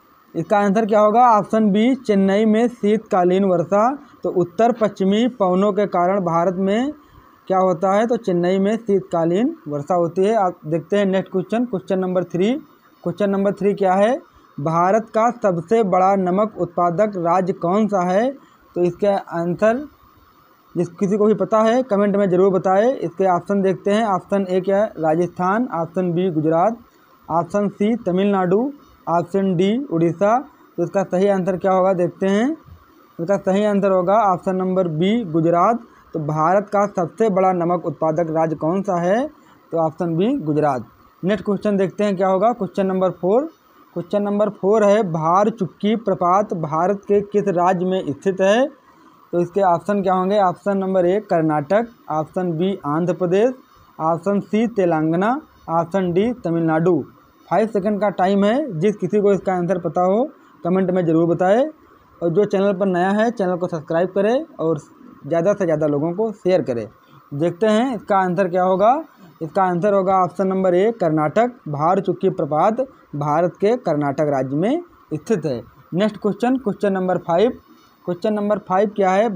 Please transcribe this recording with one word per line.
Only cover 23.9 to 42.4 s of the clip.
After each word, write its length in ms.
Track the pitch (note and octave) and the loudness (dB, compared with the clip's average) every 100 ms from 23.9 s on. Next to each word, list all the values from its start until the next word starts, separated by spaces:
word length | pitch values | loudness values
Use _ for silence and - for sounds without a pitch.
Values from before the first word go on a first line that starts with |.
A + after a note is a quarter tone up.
हैं। 140 | G#3 A3+ | 0 0
ऑप्शन 380 | F3+ - G3+ F#3 | -2 -2 -4 0
ए 120 | F#3 | -2
क्या 160 | F#3 G3 | 0 0
है? 140 | G#3+ - | 0 -2
राजस्थान, 680 | D#3 D#3+ F3 F3 F3+ G#3 B3 | 0 0 -2 -2 -2 0 -2
ऑप्शन 380 | E3 E3 F#3+ F3+ | -6 -6 -4 -2
बी 180 | E3+ F#3+ | 0 0
गुजरात, 460 | D#3 D3+ E3 F#3+ A#3 - _ _ _ - | 0 0 2 0 -2 -10 _ _ _ -6
ऑप्शन 380 | E3 E3+ G3+ G3+ | -4 -2 -2 -2
सी 260 | G3+ G#3 A#3 - | -2 -2 -2 -2
तमिलनाडु, 640 | F3 G3+ G3 F#3 G3 C4+ C#4 - _ - | 0 0 0 2 0 0 -6 -20 _ -4
ऑप्शन 480 | E3+ E3+ G3 G3 E3+ | -2 -2 -2 0 0
डी 220 | G3 A#3 C#4+ | 0 -2 -2
उड़ीसा। 520 | E3 E3+ E3 G3+ A#3+ C#4+ - _ - | -2 0 0 0 0 -2 -14 _ -6
तो 60 | |
इसका 200 | E3+ G3 F#3 | -4 -4 -2
सही 220 | F3+ G3+ | 0 2
आंसर 280 | F#3+ F3+ F#3 | 0 -2 -2
क्या 140 | F#3+ | 0
होगा 220 | F#3 F#3 F#3 | 2 2 2
देखते 320 | F3 - F#3+ | -2 -2 0
हैं। 240 | G3+ B3+ D#4+ - - - _ _ - | 0 0 -4 -12 -20 -20 _ _ -8
इसका 180 | E3+ G3 | -2 -2
सही 260 | F#3+ F#3+ G#3+ | 0 0 2
आंसर 260 | G3+ G3 | 2 2
होगा 220 | F#3 F3+ G#3 G3+ | 2 2 4 2
ऑप्शन 300 | F3+ - F#3 | 0 -2 -2
नंबर 320 | F#3 F#3 F3 | 0 0 0
बी 340 | D3+ F#3 A#3 G3 | 0 0 0 -2
गुजरात। 540 | D#3+ E3 E3+ F#3+ A#3 - - - | 0 2 4 2 0 -6 -20 -12
तो 60 | E3 | -8
भारत 480 | D3 D#3 D#3 G3 G3+ | -4 -2 2 0 0
का 160 | G3+ G3+ | -2 -2
सबसे 420 | G3 E3 - A3 | -2 -4 -2 0
बड़ा 200 | F#3 F#3+ | 2 2
नमक 320 | F#3 E3+ F3 E3 | 0 0 -2 -4
उत्पादक 420 | C#3+ D#3+ D#3 E3+ | -4 -2 0 -2
राज्य 240 | D#3 E3 D#3 | -2 -2 -2
कौन 240 | D#3+ F#3+ | -2 -2
सा 180 | G3 F3 | -2 -2
है? 260 | F3 G#3+ D4+ - - _ _ | 0 0 -2 -10 -20 _ _
तो 60 | E3 | -2
ऑप्शन 360 | D#3+ D3+ F3 E3 | -2 -2 -4 0
बी 120 | G#3+ C#4+ | 0 -2
गुजरात। 480 | D#3 D3+ D3 C3 - _ _ _ | -2 0 0 -2 -6 _ _ _
नेक्स्ट 220 | E3+ G#3 G3+ | -4 -2 -2
क्वेश्चन 320 | F#3+ - G3 | -4 0 0
देखते 260 | F#3+ - | 0 -2
हैं 120 | G#3 F#3 | -2 0
क्या 120 | F#3+ | 0
होगा। 240 | F#3+ | 2